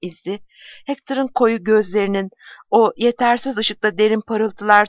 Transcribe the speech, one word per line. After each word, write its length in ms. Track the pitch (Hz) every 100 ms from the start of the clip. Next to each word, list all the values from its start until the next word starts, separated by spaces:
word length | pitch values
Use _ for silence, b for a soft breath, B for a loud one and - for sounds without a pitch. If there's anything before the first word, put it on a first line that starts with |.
izi, 380 | 180 165 - 202 - B B B -
Hector'ın 400 | 277 - 269 262
koyu 360 | - 233 226
gözlerinin, 680 | 180 214 202 202 196 196 190 _ B B B
o 200 | 226 220 -
yetersiz 600 | 233 240 240 240 269 220
ışıkta 400 | 214 208 214 180
derin 240 | 214 220 -
parıltılar 580 | 220 214 196 208 208